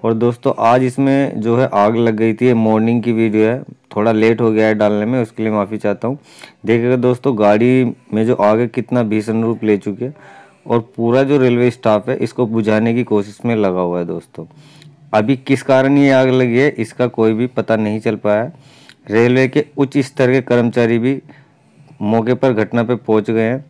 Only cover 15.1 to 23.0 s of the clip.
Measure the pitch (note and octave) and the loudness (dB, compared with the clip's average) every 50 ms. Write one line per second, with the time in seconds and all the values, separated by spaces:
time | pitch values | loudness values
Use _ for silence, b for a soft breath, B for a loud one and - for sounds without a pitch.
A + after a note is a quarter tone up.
15.1 | - A2 G#2+ A#2 C3+ B2+ C3 C3 C#3 B2+ - - C3+ C3 C3 C3+ C#3+ C#3+ C#3+ C#3 | -2 0 0 0 -2 -4 -2 -4 -4 -4 0 0 2 2 2 2 2 2 4 4
16.1 | C3+ C3 C3 C3 C3 B2+ B2+ B2 A#2 B2 C#3 D3 - - A2+ - - - B2 A#2+ | 4 4 2 2 2 0 0 0 2 0 0 0 -2 -4 -8 -8 -4 -4 -4 -4
17.1 | - - A2 A2 A2+ G#2+ B2 B2 - - G#2 - A2 A2 G#2+ G#2 G#2+ A2 G#2 A#2 | 0 0 0 0 2 0 -4 -4 -4 -6 -2 -2 -2 0 0 -2 -4 -4 -4 -4
18.1 | G#2+ G2+ - G#2 G#2 G#2+ A#2 D3 - B B B B B B B B B _ - | -6 -2 -2 0 0 0 -2 -6 -10 B B B B B B B B B _ -2
19.1 | G#2 A2+ A#2 B2 B2 C3 C3 B2+ - D3 D3 - _ - C#3 C3 - D3 C3+ - | 0 2 2 4 4 2 2 2 0 -2 -4 -4 _ -4 -4 -2 0 -4 -4 -4
20.1 | _ - C3+ B2 B2+ C3+ C3 - B2 A#2+ A#2 A#2 G#2 B2 A#2 A2+ A#2 A#2 A#2 C3 | _ 0 0 2 2 0 0 0 0 2 2 0 0 0 0 2 0 0 0 -2
21.1 | C#3 C3 - B B B B B B _ _ _ _ _ - _ - _ G#2+ G#2 | -2 -4 -8 B B B B B B _ _ _ _ _ -20 _ -14 _ -4 0
22.1 | A2 A2+ A2 A#2+ B2+ - - C3+ B2 G#2+ G#2+ - - A#2+ A2+ A#2 B2 G#2+ | 0 0 2 0 0 2 2 0 2 0 -2 -2 -2 -2 0 0 -2 -4